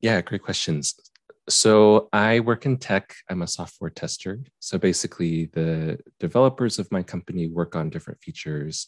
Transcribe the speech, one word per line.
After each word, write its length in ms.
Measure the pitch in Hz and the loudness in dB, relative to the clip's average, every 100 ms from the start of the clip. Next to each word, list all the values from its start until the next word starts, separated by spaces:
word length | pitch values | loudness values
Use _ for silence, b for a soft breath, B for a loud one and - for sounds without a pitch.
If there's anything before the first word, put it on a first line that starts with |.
Yeah, 200 | 113 107 | 2 0
great 200 | 85 98 | -2 -8
questions. 560 | - 107 - 78 69 - _ _ _ _ - | -6 -6 -2 -2 -4 -8 _ _ _ _ -2
So 600 | - 110 107 107 107 - | 2 6 8 8 8 4
I 280 | 104 107 117 | 0 4 2
work 240 | 113 113 | 2 0
in 140 | 139 127 | 0 -4
tech. 360 | - 98 - - - | 0 -2 -2 -20 -10
I'm 140 | 92 | -6
a 40 | 85 | -6
software 440 | - 85 - 82 | -8 -10 -10 -12
tester. 480 | - 85 - - 104 135 _ | -10 -10 -8 -10 -10 -12 _
So 180 | - 95 | -6 0
basically, 680 | 92 87 85 - 85 82 82 | 0 0 -4 -4 -2 -2 -4
the 520 | - 82 80 80 78 - _ | -2 -2 -2 -4 -6 -12 _
developers 600 | 85 120 131 127 120 - | -2 4 4 4 -4 -2
of 120 | 98 | -4
my 100 | 95 | -4
company 460 | 90 90 - 92 82 | -4 -8 -8 -6 -4
work 260 | 85 85 | -4 -4
on 160 | 85 80 | -4 -6
different 320 | 80 - - | -8 -12 -16
features 640 | - 160 - 151 147 - | -16 -14 -8 -8 -8 -10